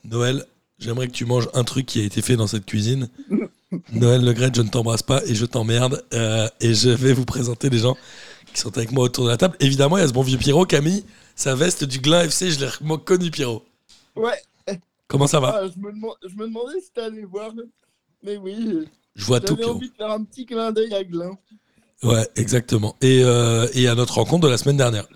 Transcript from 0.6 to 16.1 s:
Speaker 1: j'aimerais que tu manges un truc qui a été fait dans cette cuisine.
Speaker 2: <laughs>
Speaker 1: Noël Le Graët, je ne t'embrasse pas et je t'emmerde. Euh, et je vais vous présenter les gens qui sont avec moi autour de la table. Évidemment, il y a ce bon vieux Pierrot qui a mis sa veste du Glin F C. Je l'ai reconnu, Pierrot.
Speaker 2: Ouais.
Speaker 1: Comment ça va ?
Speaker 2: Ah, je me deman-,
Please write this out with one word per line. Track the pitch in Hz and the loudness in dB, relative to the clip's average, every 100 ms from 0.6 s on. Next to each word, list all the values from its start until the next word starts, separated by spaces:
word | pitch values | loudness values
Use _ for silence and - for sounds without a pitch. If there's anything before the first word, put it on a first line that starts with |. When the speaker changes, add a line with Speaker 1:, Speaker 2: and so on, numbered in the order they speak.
| _ _ | _ _
Speaker 1:
j'aimerais | 117 120 127 | -6 -4 -4
que | |
tu | - | -6
manges | 120 123 117 | 0 0 2
un | 131 | 0
truc | 120 - 131 | 0 -2 -2
qui | 117 | -2
a | |
été | 104 - | -2 -2
fait | - 123 | 0 2
dans | 104 | 2
cette | 110 - | -2 -4
cuisine. | 107 104 135 123 - 277 | -2 0 -2 -4 -10 -4
Speaker 2:
<laughs> | 208 - _ _ 175 - | -2 -4 _ _ -12 -6
Speaker 1:
Noël | 113 120 123 | 2 4 6
Le | 123 | 4
Graët, | 113 127 | 2 2
je | 120 | 2
ne | 110 | 0
t'embrasse | 123 113 113 | 0 0 -2
pas | - 131 202 | 0 -2 0
et | |
je | 110 117 | -2 -2
t'emmerde. | 123 113 117 127 - - | -2 0 2 2 -2 -4
Euh, | 117 113 110 107 _ | -2 0 0 -2 _
et | 117 110 | 2 4
je | 123 | 4
vais | 117 131 | 4 4
vous | 127 123 | 4 2
présenter | - 123 117 143 | -4 -4 -2 0
les | 120 | 2
gens | 117 131 - - - - - | 2 0 -8 -20 -20 -20 -12
qui | - | -8
sont | 123 104 | -6 -6
avec | 113 | -4
moi | 131 123 | 0 0
autour | - | 2
de | 123 | 0
la | 117 | 2
table. | 185 - | 0 2
Évidemment, | 139 135 139 190 | 2 4 2 4
il | |
y | |
a | 160 | 2
ce | |
bon | 120 | 2
vieux | 131 131 | 0 2
Pierrot | 143 143 185 | 4 4 4
qui | 147 | 2
a | |
mis | 151 196 - _ _ - | 2 -2 -6 _ _ -6
sa | 139 131 | -4 0
veste | 175 175 143 | 0 0 -4
du | 131 | -2
Glin | 131 175 170 | 2 2 2
F | |
C. | - 185 | 0 -2
Je | 147 | -2
l'ai | 135 | -4
reconnu, | - 151 156 - 185 175 | -6 -4 -6 0 0 0
Pierrot. | 156 127 110 _ _ _ _ _ - | -4 -4 -6 _ _ _ _ _ -6
Speaker 2:
Ouais. | 226 226 _ _ - 185 _ _ _ | -4 -4 _ _ -12 -12 _ _ _
Speaker 1:
Comment | 139 139 | 0 2
ça | 160 | 2
va ? | 127 208 | 0 -2
Speaker 2:
Ah, | 190 | -6
je | 175 | -10
me | 202 | -14
deman-, | 208 220 | -12 -12